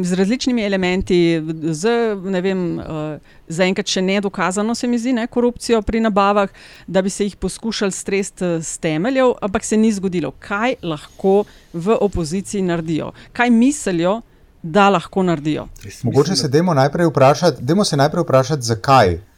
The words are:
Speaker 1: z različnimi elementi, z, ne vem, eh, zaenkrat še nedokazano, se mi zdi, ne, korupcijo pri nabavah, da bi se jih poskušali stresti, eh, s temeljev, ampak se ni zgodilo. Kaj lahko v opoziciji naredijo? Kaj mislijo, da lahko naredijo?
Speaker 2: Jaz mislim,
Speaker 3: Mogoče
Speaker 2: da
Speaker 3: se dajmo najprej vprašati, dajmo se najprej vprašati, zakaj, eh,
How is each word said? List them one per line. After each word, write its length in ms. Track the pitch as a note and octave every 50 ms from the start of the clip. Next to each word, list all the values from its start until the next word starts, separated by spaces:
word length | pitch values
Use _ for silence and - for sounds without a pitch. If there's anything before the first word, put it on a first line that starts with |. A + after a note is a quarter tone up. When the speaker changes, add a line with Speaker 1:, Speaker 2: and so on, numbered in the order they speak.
Speaker 1:
z 120 | F#3 F3 F#3
različnimi 480 | F3+ G3 F#3+ A#3+ C4 - - B3 A#3+
elementi, 580 | G#3 G3+ G3 F#3+ F#3 F3+ F3+ F#3 F#3+ - F#3 F3 E3+ E3+ E3 D#3+ D#3 D#3+ D#3+ D#3+ D3+
z, 260 | E3 D#3+ D3+ E3+ A3+ A#3 A#3 A#3 A3+ G#3 G3 F3+
ne 180 | G3 G3 F3+
vem, 220 | F3 F#3+ F#3+ F#3 F3+ E3+ E3
eh, 440 | E3 - - D#3+ D#3 D3+ D#3 D3+ - - - - - -
zaenkrat 420 | - D#3+ D#3 F#3+ F3+ F#3+ G#3+ G3 -
še 140 | - G3
nedokazano, 720 | F#3 F#3 G3 G#3 G3+ G3+ - - F3+ F3 F3+ G#3 G#3 A3 A#3
se 140 | - - A#3+
mi 100 | A#3+ A#3+
zdi, 160 | A3 B3+ C4+
ne, 140 | A3+ A3 B3
korupcijo 540 | - A#3+ A#3+ A#3+ A#3+ - - - A#3 A3+
pri 180 | G#3 - G#3+ A3+
nabavah, 500 | A3+ A3+ G3 G3+ G3 G3 G#3 G#3 G3 F#3+ - - - - - - -
da 180 | - E3+ F#3+
bi 80 | F#3+ G3
se 140 | - - G3+
jih 120 | G#3 -
poskušali 560 | - - F#3 - - - A3+ G#3+ - G#3+ G3
stresti, 520 | F3+ - - - F#3+ F#3+ G3+ - - - F#3+
eh, 140 | F3 E3+ E3
s 180 | D#3+ - - -
temeljev, 540 | - E3 D#3 D#3 F3 B3 C#4 C4 C4 B3 - -
ampak 240 | - G#3 F#3 A3 -
se 140 | - A3+ G#3+
ni 140 | A3 A3+
zgodilo. 420 | G#3+ G3 F3+ G3 E3+ F3+ D3 C3+ C3+ -
Kaj 360 | - - G3+ G3+ A3 B3+ C4+ -
lahko 640 | - E3+ D#3 D3 - - - - - F#3+ G3 G3+ G3+ - - - - -
v 260 | - E3+ E3 G3 A3+ -
opoziciji 600 | G3+ G3+ - F3+ E3+ C#3+ E3 G3+ F#3+ - - G3+ F#3+
naredijo? 480 | F3+ E3+ E3+ D#3+ E3 E3 D3 C3+ B2+ - - - -
Kaj 200 | - - A#3+ B3
mislijo, 720 | A#3 A3+ A#3 C4+ D4 - - B3+ G#3+ E3 E3+ F3+ G3+ A#3 - _ _ _ _ _ _ _ -
da 260 | E3 D3+ G#3 G3 G3
lahko 340 | G3+ E3+ - - - F#3+ F#3+
naredijo? 400 | F3+ E3 D3+ C#3+ D#3 D3 B2+ G#2 - -
Speaker 2:
Jaz 120 | - -
mislim, 200 | G2+ - - -
Speaker 3:
Mogoče 240 | A#2+ G#2+ C3 D3 E3
Speaker 2:
da 60 | F#3+
Speaker 3:
se 120 | - - D3
dajmo 260 | A#2+ D3+ F3 F#3 E3
najprej 340 | C3+ C3 C#3+ - E3+ F3 E3
vprašati, 560 | - D3 C3 C3 D3 - - - C#3+ - -
dajmo 200 | B2+ E3 G3+ G#3
se 140 | - - C#3+
najprej 240 | C3+ D3+ D3 -
vprašati, 400 | - - C3 C3 C3 B2+ D#3 C#3+ A#2+
zakaj, 440 | A#2 A#2 G2 - - C3+ C3 A2 F#2
eh, 120 | E2+ E2 - - _